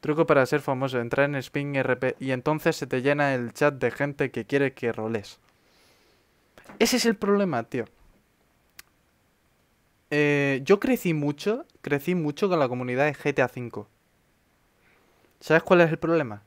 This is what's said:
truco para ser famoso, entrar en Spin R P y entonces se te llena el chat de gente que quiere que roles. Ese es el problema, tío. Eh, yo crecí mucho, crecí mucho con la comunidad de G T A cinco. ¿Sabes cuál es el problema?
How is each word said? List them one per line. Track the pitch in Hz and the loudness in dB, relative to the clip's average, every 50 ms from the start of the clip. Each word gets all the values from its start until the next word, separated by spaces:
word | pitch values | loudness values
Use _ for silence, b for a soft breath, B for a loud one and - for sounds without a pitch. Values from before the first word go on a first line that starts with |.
truco | - - 151 151 165 | -2 -2 0 0 2
para | 156 156 143 131 | 4 4 4 4
ser | 123 - 147 | 4 2 -2
famoso, | 135 - 135 127 135 135 120 123 | 0 -2 -2 -2 -2 -2 -2 -2
entrar | 117 117 - 139 139 143 | -2 -2 0 2 2 2
en | 143 | 0
Spin | 139 123 - _ 147 143 143 143 | -4 -6 -6 _ -6 -6 -2 -2
R | 135 131 127 127 | -2 0 0 0
P | 123 - 131 123 - | 0 0 -4 -4 -4
y | 135 131 | -4 -4
entonces | 131 127 120 151 156 156 - 165 156 | -4 -2 0 -2 -2 0 0 0 0
se | - - 120 | 0 -4 -4
te | 127 131 | -4 -2
llena | 123 139 147 147 147 139 139 | 0 0 2 2 2 0 0
el | 127 120 120 - | -2 -4 -6 -4
chat | - 147 147 143 | 0 0 0 0
de | 131 127 123 | 0 -2 -4
gente | 113 - 143 143 139 - 147 127 | -2 -2 -4 -4 -2 -4 -4 -4
que | - 117 110 | -4 -6 -6
quiere | _ 139 143 139 135 131 | _ 0 0 0 0 -2
que | - - 117 | -4 -4 -4
roles. | 110 - 110 110 117 110 101 - - _ _ _ b b b b b b b b b b b b b b b b _ _ _ _ _ - - - - - | -4 -2 -4 -4 -4 -4 -6 -8 -20 _ _ _ b b b b b b b b b b b b b b b b _ _ _ _ _ -20 -20 -20 0 0
Ese | 220 233 - 247 | 2 2 2 2
es | - | 2
el | 233 226 | 0 0
problema, | - - 196 202 202 202 190 151 120 113 | 0 0 0 2 2 2 0 0 -4 -4
tío. | - - - 110 - _ _ _ - _ _ _ _ _ _ _ _ _ _ _ _ _ _ - _ _ _ _ _ _ _ _ _ _ _ _ _ _ _ _ _ _ _ _ _ _ _ _ _ | -4 -6 -6 -6 -6 _ _ _ -20 _ _ _ _ _ _ _ _ _ _ _ _ _ _ -20 _ _ _ _ _ _ _ _ _ _ _ _ _ _ _ _ _ _ _ _ _ _ _ _ _
Eh, | 147 147 151 147 147 143 143 139 139 131 139 | 0 0 2 2 2 2 2 0 -2 -2 2
yo | - 196 202 | 2 2 2
crecí | - - 254 233 - 180 165 | 4 0 -2 0 0 -2 -2
mucho, | 151 147 143 147 147 - 202 214 254 339 _ _ _ | 0 -2 -2 -4 -4 -2 -4 -4 -4 -6 _ _ _
crecí | _ - 143 143 139 - 180 | _ -4 -4 -2 -2 -2 -2
mucho | 180 160 147 143 - - 196 | 0 0 -2 -2 -2 -2 0
con | 185 165 | 2 2
la | 143 123 | 0 0
comunidad | 123 123 127 127 123 127 139 | -2 -4 -4 -4 0 0 0
de | 151 143 | 0 0
G | - - 147 143 | -2 -2 -2 0
T | 143 | 2
A | 135 123 | 0 0
cinco. | - 131 123 117 - 104 104 _ _ _ _ _ _ _ _ _ _ _ _ _ _ _ _ _ _ b b b b b b b b b b b b b | -2 -8 -12 -10 -10 -12 -14 _ _ _ _ _ _ _ _ _ _ _ _ _ _ _ _ _ _ b b b b b b b b b b b b b
¿Sabes | - - 156 165 - | -2 2 2 2 6
cuál | - 190 175 | 6 6 6
es | 170 160 | 6 4
el | 160 160 | 2 -2
problema? | - 160 165 165 151 120 104 107 _ | -2 0 0 0 0 -2 -6 -12 _